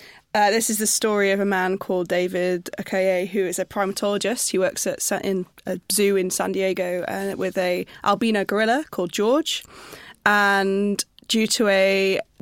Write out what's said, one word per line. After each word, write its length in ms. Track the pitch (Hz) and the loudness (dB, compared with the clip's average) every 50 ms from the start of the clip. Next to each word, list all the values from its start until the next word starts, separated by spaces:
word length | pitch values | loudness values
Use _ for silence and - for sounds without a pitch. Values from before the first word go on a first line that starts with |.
| - - - - _ _ - | -20 -20 -20 -20 _ _ 0
uh, 160 | 214 208 208 | 2 4 4
this 180 | 202 226 226 - | 4 2 2 0
is 100 | 220 208 | 0 -2
the 80 | 214 208 | 0 0
story 440 | - - - 220 214 208 202 196 | 0 0 2 2 2 4 4 4
of 80 | 196 196 | 2 2
a 60 | 202 | 2
man 320 | 202 196 185 185 185 190 196 | 2 2 2 2 0 0 -2
called 320 | - - 190 185 180 175 | -2 -2 -2 -2 0 0
David 600 | 175 175 180 180 185 180 180 180 180 175 175 - - - | 0 0 0 0 0 0 0 0 0 -2 -4 -8 -10 -10
Okoye, 480 | 196 - - 190 185 190 185 180 180 | -8 -4 -2 0 2 2 2 0 -2
who 140 | 190 180 208 | -2 -2 -2
is 180 | 190 170 180 - | 0 0 -2 -4
a 60 | 185 | -6
primatologist. 880 | - - 208 196 190 196 - - 202 202 202 - 196 226 254 - - | -4 -2 -2 -2 -2 -2 -2 -2 -2 0 0 0 -2 -2 -2 -2 -2
He 80 | - 185 | 0 2
works 260 | 185 175 - - - | 2 0 0 -2 -4
at 160 | 196 170 - | -4 -4 -4
Sa-, 200 | - - 208 190 - | -2 -2 -2 -2 0
in 220 | 196 196 185 180 - _ - - | -2 -2 -2 -4 -6 _ -14 -8
a 140 | - 185 180 - - | -8 -8 -8 -6 -4
zoo 280 | - 202 208 202 202 190 | 0 2 4 4 4 2
in 120 | 185 185 | 2 0
San 220 | 180 - 185 190 | -2 -2 -2 -2
Diego, 520 | 190 190 190 190 185 185 185 180 180 180 170 | 0 0 0 0 0 -2 -2 -2 -2 -4 -4
uh, 320 | - - 190 196 196 190 - | -4 -4 -4 -4 -6 -4 -4
with 200 | 185 185 180 196 | -4 -4 -2 -2
a 280 | 180 180 180 180 185 - - - - | 0 0 0 -2 -4 -8 -12 -2 0
albino 400 | - 202 208 233 226 220 208 190 | 0 2 2 2 2 2 0 0
gorilla 400 | - 202 202 220 220 233 285 311 - | 0 0 0 2 2 2 0 -2 -4
called 220 | - - 180 175 - | -4 -4 -4 -4 -2
George. 500 | - 202 214 254 302 - - - - - - - - - - - - - - - - _ | 0 2 2 2 2 2 0 -4 -6 -8 -12 -18 -20 -20 -20 -20 -20 -20 -20 -20 -4 _
And 800 | 202 208 208 202 202 196 196 196 196 196 196 202 202 202 - - - _ - - - | 2 2 4 4 2 2 2 0 0 0 0 0 -2 -2 -4 -6 -10 _ -20 -8 -4
due 180 | - 226 220 214 | -2 0 0 0
to 220 | - - 240 202 | 0 0 2 2
a 500 | 196 190 190 196 196 196 196 190 190 - - - _ _ | 4 4 4 4 4 2 2 2 0 -2 -4 -6 _ _